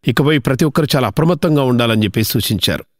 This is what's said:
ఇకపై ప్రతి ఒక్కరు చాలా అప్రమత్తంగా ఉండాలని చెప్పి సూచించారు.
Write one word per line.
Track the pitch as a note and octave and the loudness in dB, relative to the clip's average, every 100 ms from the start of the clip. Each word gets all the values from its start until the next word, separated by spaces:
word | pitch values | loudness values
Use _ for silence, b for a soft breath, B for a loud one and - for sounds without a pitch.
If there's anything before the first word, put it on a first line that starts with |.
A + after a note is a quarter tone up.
| - | 0
ఇకపై | A#2 D3 D#3 | 0 2 0
ప్రతి | - B2 | 0 0
ఒక్కరు | D#3 E3 D3 C#3 | 0 0 0 0
చాలా | A#2 | 0
అప్రమత్తంగా | - D#3+ F3 F3 D3 | 0 0 0 0 2
ఉండాలని | C3 A#2+ A#2 A2 | 2 2 2 2
చెప్పి | G#2 - | 0 0
సూచించారు. | G#2+ A#2 - G2+ - E2 - | -2 -2 -2 -2 -2 -4 -8